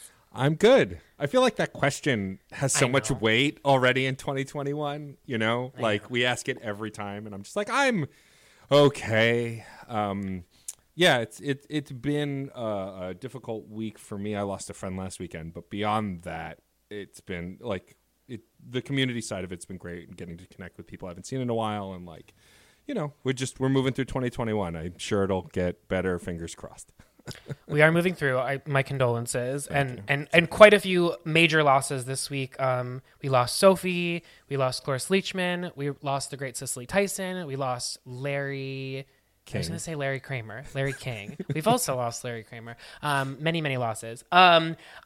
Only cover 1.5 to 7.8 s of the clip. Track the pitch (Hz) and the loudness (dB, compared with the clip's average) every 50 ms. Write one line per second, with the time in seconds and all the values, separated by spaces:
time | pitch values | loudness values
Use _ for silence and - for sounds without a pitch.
1.5 | - - 165 - - 120 - 139 - - - 151 127 107 98 95 95 - _ _ | 2 0 -2 -4 -2 0 0 0 0 0 0 0 0 0 0 -4 -6 -10 _ _
2.5 | - - 139 135 - - 135 120 131 139 131 - 135 101 107 110 110 120 139 147 | -8 -4 -2 0 2 2 2 4 4 2 2 0 -2 0 2 4 4 4 4 2
3.5 | - - - 143 139 131 127 127 127 131 131 131 131 - - - 139 135 135 135 | 0 0 2 4 4 6 6 4 4 4 2 0 -2 -4 -4 -4 -4 -4 -4 -6
4.5 | - 147 139 143 143 151 151 143 143 151 151 143 131 - _ - 127 110 110 110 | -6 -6 -4 -4 -4 -4 -4 -4 -6 -8 -10 -12 -16 -16 _ -6 -2 0 0 0
5.5 | 117 123 127 127 - 123 123 110 104 104 - - 127 120 123 123 120 117 - 131 | 0 0 -2 -6 -6 -2 0 0 0 0 -2 -2 -2 0 2 2 0 -2 -4 -6
6.5 | 127 127 117 110 104 101 110 107 104 - 104 101 101 104 110 107 104 98 101 - | -6 -6 -6 -8 -6 -6 -6 -8 -8 -8 -8 -8 -8 -10 -10 -12 -12 -14 -12 -8
7.5 | - 208 208 202 226 269 | -6 -6 -4 -2 0 2